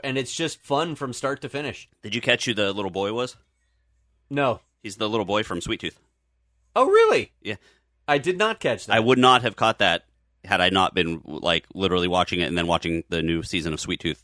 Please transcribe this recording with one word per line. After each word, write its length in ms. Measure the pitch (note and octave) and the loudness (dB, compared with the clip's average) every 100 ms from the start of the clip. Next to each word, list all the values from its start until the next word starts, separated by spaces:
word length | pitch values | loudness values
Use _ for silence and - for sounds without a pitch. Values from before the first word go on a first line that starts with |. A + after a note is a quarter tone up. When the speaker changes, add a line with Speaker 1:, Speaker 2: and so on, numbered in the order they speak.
Speaker 1:
and 120 | C#3 C3 | -6 -4
it's 200 | B2 - | -6 -6
just 260 | E3 - | -6 -6
fun 320 | - C#3+ E3+ | -4 -2 -2
from 180 | D3 C#3 | -6 -8
start 300 | A#2+ C#3 C#3 | -6 -6 -6
to 80 | C#3 | -6
finish. 400 | C#3 D3 G2 - _ | -8 -8 -10 -16 _
Speaker 2:
Did 100 | A2 | -8
you 80 | A2 | -4
catch 240 | A#2+ A#2+ - | 0 0 0
who 80 | |
the 180 | G#2+ G2+ | -2 -2
little 200 | G2 G2 | -2 -4
boy 220 | F2+ G2+ | -4 -4
was? 220 | A2+ B2 - _ _ _ _ _ _ _ _ _ | -4 -6 -10 _ _ _ _ _ _ _ _ _
Speaker 1:
No. 300 | C#3 C#3 A2 - _ | -2 0 -2 -8 _
Speaker 2:
He's 140 | G#2+ F#2+ | -16 -6
the 120 | G#2+ | -2
little 160 | A2+ F#2+ | -2 0
boy 160 | G2+ | -2
from 180 | G#2+ F2+ | -2 -6
Sweet 200 | - A2 | -6 -6
Tooth. 200 | F2 - _ _ _ _ _ _ _ - | -8 -12 _ _ _ _ _ _ _ 0
Speaker 1:
Oh, 100 | C4+ | 4
really? 460 | G#4 A4+ A#3+ G#2 _ | 6 6 4 -2 _
Speaker 2:
Yeah. 140 | - G#2 _ _ _ _ - | -12 -12 _ _ _ _ -2
Speaker 1:
I 120 | D3 | 0
did 180 | C#3+ F3+ | 0 0
not 220 | G#3+ A3+ | -2 -2
catch 260 | D3+ A2+ - | -2 -4 0
that. 100 | A2 | 2
Speaker 2:
I 40 | |
would 180 | A2+ B2+ | 4 6
not 240 | B2+ B2+ | 8 6
have 140 | A#2+ G2+ | 4 2
caught 240 | A2+ A2 | 0 4
that 240 | G2 E2+ - _ _ _ | 2 2 -4 _ _ _
had 180 | - F#2+ | -2 2
I 80 | F2+ | 4
not 240 | F#2+ F#2 | 4 2
been, 280 | - E2 E2 - | 2 -2 -4 -8
like, 400 | D2 - E2+ - | -6 -2 -2 -2
literally 340 | - F#2+ F2+ F2+ | -4 0 0 0
watching 320 | F2+ F2 F2+ | 0 0 -2
it 40 | E2 | -2
and 100 | F2 | -2
then 120 | E2+ | 0
watching 360 | E2 E2+ E2+ - | 0 0 -4 -4
the 140 | E2+ | -4
new 180 | D#2+ E2 | -2 -2
season 320 | - F#2 D#2+ | -4 -6 -4
of 60 | D#2 | -6
Sweet 200 | - F2+ | -6 -6
Tooth, 220 | F2 D2+ | -4 -6